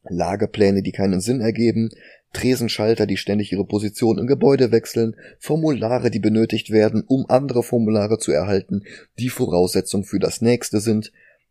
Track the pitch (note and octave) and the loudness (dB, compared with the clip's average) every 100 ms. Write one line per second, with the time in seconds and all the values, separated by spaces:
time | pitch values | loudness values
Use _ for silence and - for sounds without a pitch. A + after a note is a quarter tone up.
0 | - F2 E2+ G2+ G#2+ G#2+ G2 G2 G2 - | -8 -4 -4 -2 -4 2 2 2 -2 -2
1 | G2 F#2 A#2 C3 A2+ G#2+ A#2 A2 A2+ - | 0 0 -2 -2 -2 0 0 2 -2 -6
2 | - - _ - B2+ A#2+ A#2 - A2 A2+ | -20 -20 _ -4 0 0 -2 0 0 2
3 | G#2 F#2+ - G#2 G#2 F#2+ F#2 G2+ G#2 - | 0 0 -2 -2 -2 -4 -2 -2 -4 0
4 | A2+ G#2+ B2 C3+ C#3 C3+ B2 A2+ - A#2 | 0 0 0 2 4 4 4 2 0 -2
5 | A2+ - - _ - D#3 D#3 B2 A2 B2 | -2 -4 -20 _ -4 -2 0 -2 -2 0
6 | A#2+ A2+ G#2+ A2 A2+ A2 - G#2+ G#2+ G#2+ | 0 0 0 2 2 -2 0 2 4 0
7 | - C3+ - B2+ C#3 A#2+ - A#2+ G#2+ G#2+ | 0 -2 2 0 2 -2 0 0 2 0
8 | G#2 A2 - - F#2+ F#2+ - G2 - - | 0 -2 0 0 2 0 0 -6 -6 -20
9 | - - B2 - B2 F2 F2+ F#2+ - G2+ | -20 -8 -6 -2 0 2 2 0 -2 -6
10 | - G2 F2 - A#2 A#2+ - G#2+ A2+ G#2+ | -4 -2 -2 0 0 0 0 -2 0 -2
11 | - _ _ _ _ | -2 _ _ _ _